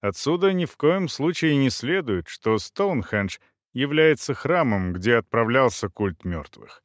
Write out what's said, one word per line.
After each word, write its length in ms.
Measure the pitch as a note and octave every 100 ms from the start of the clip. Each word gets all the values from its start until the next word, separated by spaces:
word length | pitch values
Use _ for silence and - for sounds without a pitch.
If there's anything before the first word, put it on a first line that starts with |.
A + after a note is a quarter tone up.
Отсюда 500 | G#2 - - F3 F#3+
ни 140 | F#3 E3+
в 120 | -
коем 300 | D3 F#3 F3+
случае 500 | - D3+ F3+ D#3+ C#3+
не 120 | C3+
следует, 580 | - A#2+ F#3 C#3 F#2 E2+
что 300 | - - A2
Стоунхендж 800 | - - G3 D3+ G2+ G#2+ G2 - _ _ _
является 640 | B2 C#3 D3+ D#3 D3+ -
храмом, 580 | C3+ - F3 C#3+ G2+ F#2
где 240 | F2+ G2+ A#2
отправлялся 720 | - A2+ A2+ B2 B2+ - G#2
культ 360 | - G#2 F2 F2+
мертвых. 580 | E2 D2 - A1 -